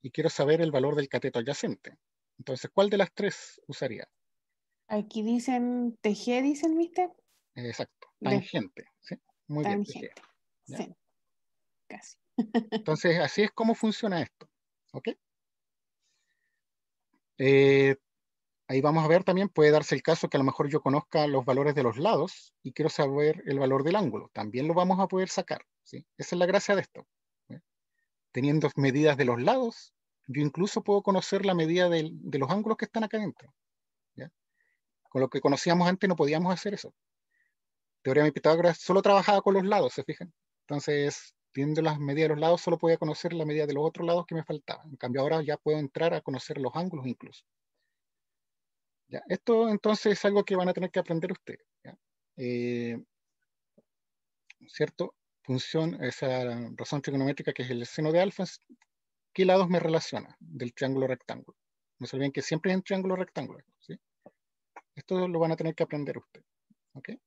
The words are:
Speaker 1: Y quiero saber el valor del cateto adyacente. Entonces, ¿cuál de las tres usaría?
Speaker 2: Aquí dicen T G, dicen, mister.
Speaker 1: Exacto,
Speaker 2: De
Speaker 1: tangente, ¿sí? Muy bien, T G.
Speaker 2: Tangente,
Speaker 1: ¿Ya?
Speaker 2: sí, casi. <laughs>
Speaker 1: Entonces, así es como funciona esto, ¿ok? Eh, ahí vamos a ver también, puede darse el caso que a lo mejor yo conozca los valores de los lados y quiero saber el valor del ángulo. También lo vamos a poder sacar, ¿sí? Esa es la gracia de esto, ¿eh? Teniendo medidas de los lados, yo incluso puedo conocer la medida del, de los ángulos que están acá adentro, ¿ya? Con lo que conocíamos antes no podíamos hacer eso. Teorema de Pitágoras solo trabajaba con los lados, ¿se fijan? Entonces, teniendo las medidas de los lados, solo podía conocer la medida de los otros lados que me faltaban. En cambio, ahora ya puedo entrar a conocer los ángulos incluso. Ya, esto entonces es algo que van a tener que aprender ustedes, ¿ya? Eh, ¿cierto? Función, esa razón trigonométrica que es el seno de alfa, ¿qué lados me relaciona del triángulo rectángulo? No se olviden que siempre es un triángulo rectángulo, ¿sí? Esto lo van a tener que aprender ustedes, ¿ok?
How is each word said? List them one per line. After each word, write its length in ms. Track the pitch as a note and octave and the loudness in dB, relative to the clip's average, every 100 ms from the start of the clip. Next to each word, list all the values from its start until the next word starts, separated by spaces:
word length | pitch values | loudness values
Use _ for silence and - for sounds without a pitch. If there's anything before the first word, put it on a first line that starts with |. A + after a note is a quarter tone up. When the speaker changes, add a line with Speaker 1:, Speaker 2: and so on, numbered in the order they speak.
Speaker 1:
Y 100 | C3 | -10
quiero 180 | - D#3 | -2 -2
saber 320 | - C#3+ D#3+ | 0 2 2
el 100 | E3 | 2
valor 240 | C#3 C#3 D3 | 0 0 0
del 140 | C#3 | -2
cateto 300 | B2 C3+ B2 | -4 -2 -4
adyacente. 580 | A#2 C#3 A#3+ - - - _ _ _ _ | -4 -4 -6 -6 -12 -20 _ _ _ _
Entonces, 340 | C3+ C3 - | -10 -8 -4
¿cuál 160 | - G3+ | 2 2
de 80 | G3+ | 4
las 160 | F#3 | 0
tres 480 | - G3 - - - - | 0 -6 -6 -16 -20 -16
usaría? 400 | C#3 C3+ G#2 - _ _ _ _ _ _ _ _ | -8 -6 -8 -14 _ _ _ _ _ _ _ _
Speaker 2:
Aquí 360 | G#3+ G#3 A3 | -6 -4 -6
dicen 760 | G#3+ A#3+ A#3+ B3 B3 B3 A#3+ A3+ | -2 -2 0 -2 -2 -2 -4 -2
T 80 | G#3+ | -4
G, 320 | G#3 - B3 | -2 -2 0
dicen, 340 | C4+ D4 E4 D#4+ | 0 0 0 0
mister. 340 | E4+ E4+ F4+ - _ _ _ - | 0 0 -2 -4 _ _ _ -12
Speaker 1:
Exacto, 540 | A#2+ - C3 _ - _ | -10 -8 -10 _ -20 _
Speaker 2:
De 120 | - | 0
Speaker 1:
tangente, 540 | C3+ - D3+ G#2 - - _ | 0 0 -6 -6 -12 -20 _
¿sí? 160 | - - _ _ _ | -16 -16 _ _ _
Muy 160 | D3 | -6
bien, 200 | D3+ G3+ | -2 -4
T 100 | G#3 | -4
G. 0 | |
Speaker 2:
Tangente, 280 | - - - - _ _ _ - | -10 -16 -18 -20 _ _ _ -18
Speaker 1:
¿Ya? 120 | C3+ | -12
Speaker 2:
sí, 180 | - - _ _ _ _ _ _ _ _ _ | -12 -14 _ _ _ _ _ _ _ _ _
casi. 300 | - - - _ - | -20 -20 -20 _ -6
<laughs> 460 | A3 A#3 A3 A3 | -2 -2 -2 -6
Speaker 1:
Entonces, 360 | G#3+ D3+ F3+ E3 | -2 0 2 2
así 240 | D3 - | 0 0
es 80 | G#3 | -2
como 240 | - A3+ A3+ | 0 -2 0
funciona 460 | A3 - G#3+ F3 | -2 -2 -4 -2
esto, 280 | A#2+ _ - _ _ _ _ | -4 _ -20 _ _ _ _
¿ok? 180 | C3 - - _ _ _ _ _ _ _ _ _ _ _ _ _ _ _ _ _ _ _ _ _ - | -10 -10 -10 _ _ _ _ _ _ _ _ _ _ _ _ _ _ _ _ _ _ _ _ _ 0
Eh, 580 | C3 C#3 C#3 C#3 C#3 C3+ _ _ _ _ _ _ - | 6 8 8 8 6 2 _ _ _ _ _ _ -4
ahí 140 | C3 | 0
vamos 240 | D3 D#3+ D#3 | 2 2 4
a 20 | |
ver 160 | E3+ | 4
también, 260 | F3+ F#3 G3 | 4 0 0
puede 220 | - D3+ | 6 6
darse 240 | D3+ D3 C#3 | 6 4 -2
el 80 | |
caso 260 | - E3 E3 | 0 0 0
que 80 | D3 | 2
a 20 | |
lo 40 | |
mejor 240 | C3+ - D3 | 0 0 -2
yo 120 | D3 | 0
conozca 460 | C3+ C#3+ - D#3 D3 | 0 0 0 0 2
los 180 | C3+ B2 | 0 2
valores 300 | C3 C#3+ D3 | 2 2 2
de 80 | |
los 140 | B2 A2 | 0 0
lados 560 | F#3 F3+ E3+ - - _ | 2 2 0 -6 -20 _
y 120 | C3+ | -14
quiero 160 | - D#3 | -4 -2
saber 540 | - C#3+ C#3 D3+ D#3 - | 0 -2 2 0 0 -2
el 140 | C#3 | 0
valor 240 | C3+ C3+ | 2 2
del 120 | C#3+ G3+ | 2 0
ángulo. 360 | E3 G#2 - | 0 -4 -10
También 340 | - G#2+ A#2 D#3 | -10 -6 -4 0
lo 60 | |
vamos 260 | E3+ F3+ F#3 | 2 2 2
a 80 | F#3+ | 0
poder 220 | F#3 F#3 | 0 -2
sacar, 360 | - F#3 - - _ | -4 -4 -8 -10 _
¿sí? 220 | _ C3+ - - | _ -18 -18 -14
Esa 180 | D3 F3+ | -6 0
es 40 | |
la 60 | F3+ | 2
gracia 300 | G3 - G3 | 2 2 0
de 60 | |
esto, 260 | - - - _ _ _ _ | -2 -14 -20 _ _ _ _
¿eh? 100 | - _ _ _ _ _ _ _ | -20 _ _ _ _ _ _ _
Teniendo 380 | B2 C#3+ D3+ D3 - | -2 2 2 0 2
medidas 400 | C3+ C3+ D3+ D3 | 2 4 4 4
de 100 | C3 | 2
los 160 | A#2+ | 2
lados, 520 | C#3+ C4 A#3 - - _ _ _ - | 2 2 -2 -8 -20 _ _ _ -8
yo 140 | C3 | -2
incluso 420 | D3 D#3+ G3+ A3+ | -2 -2 -2 -2
puedo 200 | G3 G3+ | 0 0
conocer 420 | G3 F#3+ - G3 G3 | 2 0 0 -2 0
la 100 | F3+ | 0
medida 320 | D#3+ F3 F3+ | 2 2 2
del, 240 | E3+ D#3 | 2 -2
de 260 | D#3+ - C#3+ | -8 -6 -4
los 100 | C3+ | -2
ángulos 280 | G3 A3 A3 | -2 -2 -4
que 80 | G#3+ | -4
están 180 | A3+ | -4
acá 140 | G#3+ A3 | -4 -4
adentro, 360 | G3+ - - _ _ _ _ _ _ - | -6 -10 -20 _ _ _ _ _ _ -18
¿ya? 160 | D3+ _ _ _ _ _ _ _ _ | -18 _ _ _ _ _ _ _ _
Con 120 | C3 | -2
lo 80 | C3 | 0
que 120 | C#3 | 2
conocíamos 460 | C#3+ C#3 F3+ F3 F3 | 2 2 2 4 4
antes 200 | F#3 G3 | 2 0
no 80 | E3+ | 2
podíamos 360 | C#3+ D#3 F3+ | 0 0 0
hacer 220 | F3+ G#3 | -2 -4
eso. 220 | G3+ - _ _ _ _ _ _ _ _ _ _ _ | -8 -12 _ _ _ _ _ _ _ _ _ _ _
Teorema 240 | C3 C3+ D3+ | 2 4 4
de 60 | |
Pitágoras 480 | C#3 D3+ E3 E3+ D#3+ | 4 4 6 4 2
solo 240 | - F#3+ | 2 4
trabajaba 400 | G3+ G3 F#3 G3+ | 6 6 6 4
con 100 | G3+ | 4
los 100 | G3 | 2
lados, 300 | F#3 G#3 C3 | 4 2 2
¿se 100 | - | -2
fijan? 300 | - D3+ F3 _ _ _ | -10 -10 -14 _ _ _
Entonces, 720 | _ C#3+ C#3+ D3 C#3+ - - _ _ | _ -6 -2 0 -2 -4 -16 _ _
teniendo 320 | C3 C#3+ D3+ | -4 -2 0
las 160 | D#3+ D3+ | 0 -2
medidas 300 | C#3+ C#3+ D#3 | -2 0 0
de 0 | |
los 100 | D3+ | 2
lados, 220 | D#3+ F3 | 2 2
solo 180 | - E3 | 2 0
podía 180 | E3 E3 | 2 2
conocer 340 | D#3+ D3 F3 | 0 -4 -6
la 140 | E3+ D#3 | -4 -2
medida 220 | D3+ D3 | -2 -2
de 60 | |
los 120 | C#3 D#3 | -2 -2
otros 220 | D#3+ E3+ | -2 -2
lados 180 | F3 E3+ | -2 -2
que 80 | |
me 100 | E3 | -8
faltaban. 460 | - D3+ - - D#3+ | -6 -10 -10 -14 -14
En 60 | C3+ | -10
cambio, 260 | B2+ B2+ | -6 -2
ahora 220 | C#3 D#3+ | 0 0
ya 120 | D3 D3 | -2 -4
puedo 200 | D3+ D3+ | -2 -2
entrar 380 | C#3+ - E3 E3 | -2 0 0 0
a 60 | |
conocer 360 | - C3 - D3 | -4 -8 -8 -6
los 180 | B2+ D#3 | -4 -4
ángulos 300 | F3+ E3 B2+ | -6 -6 -8
incluso. 400 | A#2+ - - _ _ _ _ _ _ _ _ _ _ _ _ _ _ _ _ _ | -8 -12 -20 _ _ _ _ _ _ _ _ _ _ _ _ _ _ _ _ _
Ya, 140 | - - | -14 -6
esto 420 | F#3 - A3+ A3+ | -4 2 2 2
entonces 440 | G#3 A3 G#3+ G#3+ | 2 2 2 2
es 120 | G3 G3+ | 2 2
algo 180 | G3+ | 2
que 120 | G3 F#3+ | 2 0
van 120 | F3+ | 0
a 60 | |
tener 160 | F3+ F3+ | -2 -2
que 100 | F#3+ | -4
aprender 320 | F3 E3 F3+ | -2 -4 -4
ustedes, 320 | F#3+ - - _ _ | -8 -12 -18 _ _
¿ya? 120 | - - _ _ _ - | -20 -20 _ _ _ -8
Eh, 600 | B2 A#2+ A#2+ A#2+ A#2+ A#2 - _ _ _ _ _ _ _ _ _ _ _ _ _ _ _ - | -4 -2 -2 -4 -4 -8 -12 _ _ _ _ _ _ _ _ _ _ _ _ _ _ _ -20
¿cierto? 460 | - D3+ - F3+ _ _ _ | -4 -4 -4 -10 _ _ _
Función, 600 | - B2+ - D#3+ D#3+ F3 | -6 -6 -2 -2 -2 -4
esa 400 | B2+ - C3+ B2+ B2 A#2+ A#2+ A#2+ | -8 -6 -4 -4 -4 -6 -10 -12
razón 280 | A#2 D3 | -8 -6
trigonométrica 500 | C#3+ C#3 C3+ C#3+ - | -4 -2 -2 -2 -6
que 80 | - | -6
es 80 | B2+ | -6
el 160 | A#2+ A#2+ | -6 -8
seno 260 | - D#3 | -4 0
de 100 | E3+ | 2
alfa, 240 | F#3+ - F3+ - _ - _ _ _ _ _ | 2 -2 -8 -8 _ -20 _ _ _ _ _
¿qué 140 | - F#3 | 2 4
lados 240 | F#3 F3 | 6 4
me 100 | F3 | 2
relaciona 560 | E3 D#3 - G#2+ - - | 2 0 -2 -10 -10 -20
del 340 | E3 D3 B2 | -16 -10 -10
triángulo 320 | - C3 C3+ C3 | -4 -2 0 -2
rectángulo? 500 | B2+ - B2+ - _ _ _ _ _ | -4 -8 -14 -14 _ _ _ _ _
No 80 | B2+ | -10
se 80 | C3 | -4
olviden 160 | C#3 | -4
que 100 | C#3 | -4
siempre 300 | - D#3 F#3+ | -4 -2 0
es 60 | F#3 | -2
un 60 | |
triángulo 320 | - F#3+ F#3+ F#3 | -2 -4 -2 -4
rectángulo, 440 | F3+ - F3 F3+ _ _ | -6 -8 -10 -14 _ _
¿sí? 140 | - - _ _ - _ _ _ _ - _ - | -18 -18 _ _ -20 _ _ _ _ -20 _ -20
Esto 320 | - F#3 F3+ | -4 -2 0
lo 120 | E3+ | 0
van 120 | E3 | 0
a 40 | D#3+ | 0
tener 200 | D#3+ D#3+ | -4 -2
que 80 | |
aprender 340 | E3 D3 C#3+ - | -4 -4 -6 -8
ustedes, 280 | _ - _ _ _ _ _ | _ -20 _ _ _ _ _
¿ok? 160 | C#3 - A#3+ | -20 -16 -18